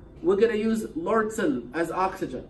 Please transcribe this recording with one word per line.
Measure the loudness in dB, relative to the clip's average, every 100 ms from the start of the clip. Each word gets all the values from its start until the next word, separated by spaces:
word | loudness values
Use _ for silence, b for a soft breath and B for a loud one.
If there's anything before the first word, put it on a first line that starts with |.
| -20 -4
we're | 2 4
gonna | 4 4 0
use | 0 -2
Lortzen | -4 0 2 2 0 0 0 -4
as | -4 -2
oxygen. | 0 -2 -2 -6 -8